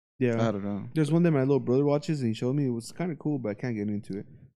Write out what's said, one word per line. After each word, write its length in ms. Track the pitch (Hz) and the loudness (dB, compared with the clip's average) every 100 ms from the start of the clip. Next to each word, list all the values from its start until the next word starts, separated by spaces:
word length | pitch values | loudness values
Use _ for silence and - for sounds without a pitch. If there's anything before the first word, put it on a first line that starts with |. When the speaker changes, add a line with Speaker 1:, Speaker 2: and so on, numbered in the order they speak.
| _ - | _ -2
Speaker 1:
Yeah. 160 | 123 117 117 | 0 2 2
Speaker 2:
I 20 | |
don't 120 | 101 | 0
know. 240 | 101 101 113 | -2 -6 -4
Speaker 1:
There's 160 | 156 147 | -2 2
one 120 | 165 | 4
that 80 | 170 | 4
my 100 | 143 | 4
little 200 | 131 135 | 4 2
brother 240 | 113 127 | 4 2
watches, 360 | 143 147 147 151 | 4 2 0 -2
and 80 | 117 | 0
he 60 | |
showed 200 | 110 123 | 0 -2
me. 120 | 147 135 | 0 0
It 40 | |
was 220 | 117 - | -2 -6
kinda 240 | - 175 139 | -6 -6 -4
cool, 220 | 156 143 | -4 -2
but 100 | 107 | -4
I 40 | |
can't 200 | 101 127 107 | -4 -4 -4
get 120 | 104 | -4
into 300 | 104 - 95 | -4 -6 -10
it. 80 | - - - | -12 -18 -20